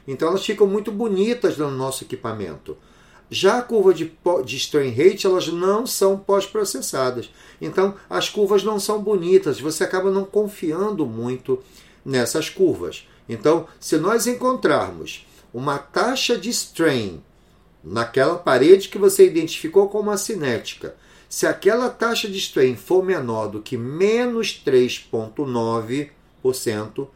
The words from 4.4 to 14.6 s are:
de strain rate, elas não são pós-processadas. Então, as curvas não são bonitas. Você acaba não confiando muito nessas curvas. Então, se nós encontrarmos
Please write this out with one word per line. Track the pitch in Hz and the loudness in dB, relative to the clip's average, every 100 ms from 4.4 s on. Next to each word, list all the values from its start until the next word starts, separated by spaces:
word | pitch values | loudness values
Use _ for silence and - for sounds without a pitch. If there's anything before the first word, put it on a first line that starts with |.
de | 123 131 | -2 -6
strain | - 151 131 | -2 0 0
rate, | 117 185 208 196 | 4 4 4 2
elas | 180 151 | 0 -2
não | 170 185 214 262 | -2 0 0 -2
são | - 196 196 | 0 2 2
pós-processadas. | - 196 190 214 202 269 - 139 127 117 - - - - | 0 0 0 -4 -4 -4 -6 -2 -2 -4 -10 -16 -20 -12
Então, | 156 - 196 196 - | -6 0 0 -2 -8
as | 175 - | -4 -4
curvas | 202 196 202 | 0 2 2
não | 208 208 | 2 -2
são | 202 214 | -2 -2
bonitas. | 202 196 170 190 165 113 | 0 0 4 4 4 -4
Você | 147 156 | -4 -4
acaba | 180 185 196 | -2 0 0
não | 196 | 0
confiando | 196 208 208 - 170 165 214 185 127 | 0 -2 -2 -4 -4 -2 -2 -2 -4
muito | 110 120 127 - 127 - - - _ 139 | -4 -6 -6 -4 -6 -6 -20 -20 _ -4
nessas | 131 - 160 - | -2 0 -2 -4
curvas. | - 180 92 85 - - _ - | 0 2 2 -6 -12 -18 _ -12
Então, | 113 147 165 165 - | -2 2 2 0 -14
se | - 156 | -2 0
nós | 180 233 240 | 2 0 0
encontrarmos | 247 254 254 | -2 -2 0